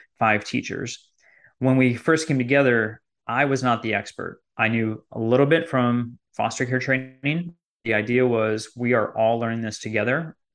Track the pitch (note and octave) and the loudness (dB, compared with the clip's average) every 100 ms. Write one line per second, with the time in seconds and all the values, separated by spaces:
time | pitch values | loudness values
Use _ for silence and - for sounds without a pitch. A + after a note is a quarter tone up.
0 | - - A2 G#2 - B2 A#2 F2+ A#2+ - | -20 -2 2 2 -2 -6 -6 -8 -8 -10
1 | _ _ _ _ _ _ B2+ C3 B2+ A#2+ | _ _ _ _ _ _ 2 4 4 2
2 | - D#3+ D#3+ C3+ B2 C#3 C3+ A#2 A2 A2+ | 0 0 0 -2 2 4 4 2 0 -6
3 | _ _ - A#2+ C#3+ C3+ B2+ A#2 A2+ G2+ | _ _ -6 -2 0 0 0 0 0 -4
4 | - - F2 - _ - A2+ A#2 A2 G#2+ | -4 -10 -12 -14 _ -2 0 0 -2 -4
5 | - - A2+ B2+ C#3+ E3 - C3 B2 A#2+ | -10 -4 2 4 4 2 2 0 0 0
6 | A#2 - _ - A2 - B2+ B2+ C3+ C3 | -4 -10 _ -4 -4 -2 -2 -2 0 -2
7 | C3 C3 C#3+ E3 F3 - _ _ A2 G#2+ | -4 -6 -4 -4 -6 -14 _ _ -2 0
8 | G#2+ B2 B2+ A#2 A2 A2 - A#2+ A#2+ A#2+ | 2 2 2 2 0 -2 -8 -6 0 2
9 | G#2 G#2+ A2+ A#2 A#2 A2+ A2 - A2 G#2+ | 0 0 2 2 -2 -4 -6 -8 -6 -2
10 | A2 C#3+ D#3+ - _ | 0 -2 -4 -14 _